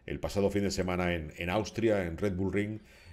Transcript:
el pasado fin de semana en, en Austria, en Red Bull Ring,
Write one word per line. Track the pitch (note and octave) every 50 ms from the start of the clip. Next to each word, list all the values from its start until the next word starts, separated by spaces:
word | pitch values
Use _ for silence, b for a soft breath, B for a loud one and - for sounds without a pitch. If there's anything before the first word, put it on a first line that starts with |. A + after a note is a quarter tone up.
| b
el | - D2 C#2+
pasado | - D#2+ - G2+ G2 G2
fin | F#2+ G2+ G2+
de | F#2+ F#2
semana | G2 F#2 F#2 F2+ F2+ F2+ F2 F2
en, | E2+ D2+ D2+ -
en | - E2+ F2
Austria, | F2+ G#2+ G#2+ - - - G#2+ A2+ G#2 G2+ F#2
en | E2+ E2
Red | D#2+ G2+ G#2 F#2
Bull | F2 G2 F#2+ F2+
Ring, | G2+ G#2 G#2 G#2+ G#2 B B B B B B